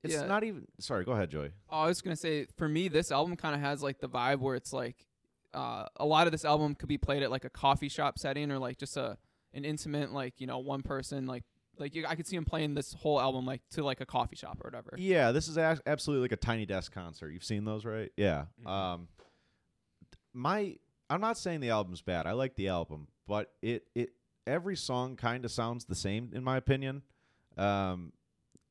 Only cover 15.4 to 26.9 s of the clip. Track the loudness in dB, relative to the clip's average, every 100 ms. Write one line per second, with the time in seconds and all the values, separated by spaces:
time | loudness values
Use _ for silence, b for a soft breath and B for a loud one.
15.4 | 2 4 4 4 2 0 2 2 2 2
16.4 | 0 0 0 -2 -4 -10 -12 -12 -12 -10
17.4 | -4 -2 -2 -4 -4 -6 -4 2 4 4
18.4 | -2 -10 -4 -2 0 -4 -8 -20 b b
19.4 | b b b _ _ _ -20 -20 _ -2
20.4 | 0 2 0 -6 _ _ -4 0 0 -2
21.4 | -2 -2 2 2 2 -4 -2 0 0 0
22.4 | -2 0 0 0 -2 -8 -14 _ -4 -4
23.4 | -4 _ -4 -4 -4 -4 -4 -6 _ _
24.4 | -2 -2 -2 -4 -2 -2 -2 -2 -2 0
25.4 | -2 -2 -2 -4 -4 -4 -2 -2 -4 -4
26.4 | 0 0 2 2 0